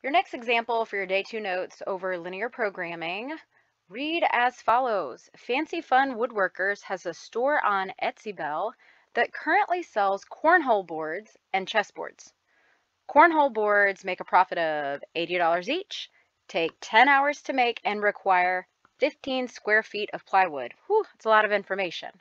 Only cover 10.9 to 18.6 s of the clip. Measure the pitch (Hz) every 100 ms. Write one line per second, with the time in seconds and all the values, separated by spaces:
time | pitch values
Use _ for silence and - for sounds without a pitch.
10.9 | 160 156 175 214 _ _ 190 185 220 196
11.9 | - 165 _ - _ _ _ _ _ _
12.9 | _ - 285 339 311 285 220 208 202 202
13.9 | 190 190 185 - 190 185 175 160 151 143
14.9 | 143 - 165 165 180 165 175 180 339 -
15.9 | - - _ _ _ - 190 160 _ -
16.9 | 220 262 277 285 285 - 269 240 226 190
17.9 | 208 208 - 196 180 180 185